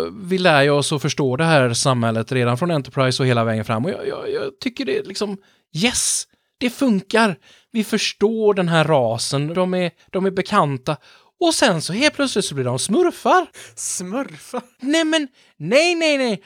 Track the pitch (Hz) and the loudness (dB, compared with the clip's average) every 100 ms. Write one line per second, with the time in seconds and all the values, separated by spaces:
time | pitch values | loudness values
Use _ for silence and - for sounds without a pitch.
0 | 165 202 180 185 180 147 143 143 135 147 | -4 -8 -4 2 4 6 4 2 0 -2
1 | 151 - 135 127 165 151 127 120 143 123 | -2 -2 -2 0 4 4 4 2 0 2
2 | 113 113 110 127 120 120 175 156 127 - | 0 -2 -2 0 0 0 0 -2 -2 -2
3 | 127 123 131 120 113 110 107 113 156 - | 0 2 2 2 2 -2 -2 -2 -2 -4
4 | - - - - - - 254 233 262 427 | -6 -6 -6 -4 -6 -6 -8 -6 -4 -4
5 | 403 196 208 196 _ _ _ 151 233 - | -4 -6 -6 -6 _ _ _ -2 0 0
6 | - - - _ _ _ 247 - 269 190 | -2 -4 -8 _ _ _ -6 0 0 0
7 | - 220 220 160 _ _ _ 226 202 208 | 0 0 0 -2 _ _ _ -6 -2 -2
8 | - - 202 226 208 196 175 165 156 147 | -4 0 0 2 2 2 2 2 4 2
9 | 117 113 - 139 147 175 185 180 175 - | 2 -2 -2 -2 -2 -2 -2 0 -2 -6
10 | _ 185 190 190 180 208 151 131 - 147 | _ -2 -2 -2 0 2 2 -2 -4 -6
11 | _ - _ _ 339 320 269 165 - 202 | _ -20 _ _ 0 4 2 2 -2 0
12 | 302 - 269 208 - 139 123 127 - 262 | 0 0 -2 0 -2 -4 -2 -2 0 2
13 | 349 - 240 359 330 - - - - - | 2 0 2 2 0 -10 -20 -12 -10 -8
14 | 180 240 277 156 - 247 - _ 262 320 | -6 -6 -8 -12 -10 -10 -10 _ -2 0
15 | 311 320 285 _ _ _ 151 262 349 339 | 2 -2 -4 _ _ _ 2 4 4 2
16 | 320 285 247 196 | 0 0 0 -4